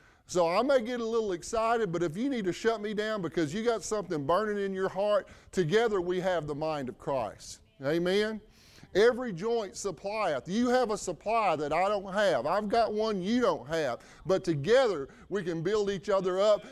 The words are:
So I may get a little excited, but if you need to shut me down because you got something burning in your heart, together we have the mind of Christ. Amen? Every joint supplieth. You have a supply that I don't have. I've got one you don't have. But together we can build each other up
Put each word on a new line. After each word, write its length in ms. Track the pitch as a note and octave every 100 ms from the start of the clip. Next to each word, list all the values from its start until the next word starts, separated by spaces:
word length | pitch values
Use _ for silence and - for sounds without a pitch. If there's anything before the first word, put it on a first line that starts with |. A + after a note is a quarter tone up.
| - _ -
So 200 | F3 E3+
I 140 | F#3
may 200 | C4 C4+
get 180 | A3 B3
a 60 | A3+
little 260 | A3+ G#3+
excited, 600 | F3 - A3+ A3+ A#3+ G#3
but 120 | E3
if 120 | E3+ E3+
you 140 | C4+
need 160 | B3 F3+
to 80 |
shut 260 | E3+ A3 A3
me 140 | G#3
down 300 | G3+ G#3+ G#3+
because 280 | D#3+ F3 D3+ G3
you 80 |
got 180 | A#3 A3
something 420 | - G#3+ F3 D#3
burning 400 | C#3 F3+ G#3+ G3+
in 80 | G3
your 180 | F#3+ F#3+
heart, 400 | F#3 G#3 G#3 - - -
together 480 | - D#3+ G#3+ A#3 G3+
we 200 | F3 F#3
have 260 | F#3 F3 D3+
the 80 |
mind 340 | C#3+ D#3 D3+ B2+
of 120 | -
Christ. 600 | D#3 C3+ G#2 - - - _ -
Amen? 560 | C#3 E3+ F3+ G3 G#3+ G#3+ - - - - - F3
Every 380 | A#3 A#3+ B3
joint 420 | E3 A3+ A#3 F#3+ F#3
supplieth. 720 | G3 D#3 G3 A3 F#3+ C3+ D#3
You 220 | G#3 B3
have 200 | B3+ A#3
a 80 | G#3
supply 600 | - D#3+ G3+ A3+ G3+ D3+
that 160 | D3
I 160 | D#3 F#3+
don't 240 | G#3 G3
have. 320 | F#3+ G3+ C3+ C3+
I've 220 | G3 G#3
got 240 | A#3 A3
one 280 | G#3 A3 G3+
you 200 | F3+ B3
don't 260 | B3 C#4 B2
have. 320 | E3 C#3 A#2 - - D3+
But 200 | F#3 F#3
together 640 | D3 D3+ B3 B3 D#3+ C3+ - -
we 160 | G3+
can 180 | F3+ E3
build 280 | E3 G#3+ G3+
each 200 | G3 -
other 300 | G3 F#3 F#3
up 240 | G#3+ G#3 G#3